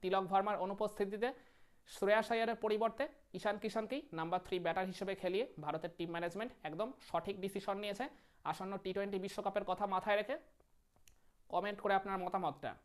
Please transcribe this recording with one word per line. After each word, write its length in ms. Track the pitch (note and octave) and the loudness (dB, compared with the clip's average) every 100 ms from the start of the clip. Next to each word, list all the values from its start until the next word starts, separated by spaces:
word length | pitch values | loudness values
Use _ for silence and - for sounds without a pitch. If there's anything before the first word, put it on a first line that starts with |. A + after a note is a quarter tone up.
তিলক 240 | F#3 F#3+ F#3 | 4 2 4
ভার্মার 280 | G3 G3+ G3+ | 4 4 0
অনুপস্থিতিতে 640 | F#3 G3+ G#3+ G#3 G3+ G#3 A#3 C4+ - - - - - | -2 0 -2 0 -2 0 -2 -2 -14 -20 -20 -20 -18
শ্রেয়াস 340 | - G3 G#3+ A3 | -2 4 4 4
আয়ারের 260 | A3+ A3+ A3+ | 2 2 0
পরিবর্তে 400 | A3 G#3+ A3 G#3 D4 - - F#3 | 2 2 2 0 -4 -4 -12 -4
ঈশান 180 | G#3 G#3 | -2 -2
কিষানকেই 400 | A3 A3 G#3+ C4+ - D#3+ | -2 -2 -2 -4 -6 -4
নাম্বার 220 | E3 F3+ F3+ | 0 0 0
থ্রি 100 | F#3 | 0
ব্যাটার 260 | F3 E3+ F#3 | 2 2 0
হিসেবে 200 | F3+ G3 G3 | -2 -4 -2
খেলিয়ে 220 | F#3 F#3 C4 - | 0 2 0 -4
ভারতের 300 | D3+ D#3 E3 E3+ | -4 -2 -4 -6
টিম 120 | E3+ | -4
ম্যানেজমেন্ট 360 | E3+ F3 F3+ A#3 - D#3+ | -2 -2 -2 -6 -6 -8
একদম 200 | D#3+ A3 C4+ - | -2 -4 -4 -4
সঠিক 280 | E3+ E3+ G3+ | -4 -2 -4
ডিসিশন 320 | G3 G3 F#3+ G3 | -2 -4 -2 -2
নিয়েছে 200 | G#3 G3+ C4+ - - - - | -2 -2 -4 -6 -20 -10 -6
আসন্ন 220 | D#3+ F#3+ G3 | -4 -4 -4
টি 60 | F#3+ F#3+ | -4 -2
টোয়েন্টি 220 | G3+ G3 | -2 -2
বিশ্বকাপের 400 | F#3+ - G3+ G3 G3 | -4 -2 -2 -2 0
কথা 140 | F3+ G3+ | -2 2
মাথায় 240 | F#3+ G#3+ G#3 | 0 4 2
রেখে? 160 | G#3 D4+ - _ _ _ _ _ - - - _ - | 2 -4 -8 _ _ _ _ _ -20 -20 -20 _ -2
কমেন্ট 260 | F3 G3 G3+ | 0 0 -2
করে 100 | G#3 G3 | 4 4
আপনার 220 | G3 F#3+ | 4 -2
মতামতটা 460 | F3+ G3 F3 C#3 A#2+ F2+ | 0 0 0 -2 -6 -8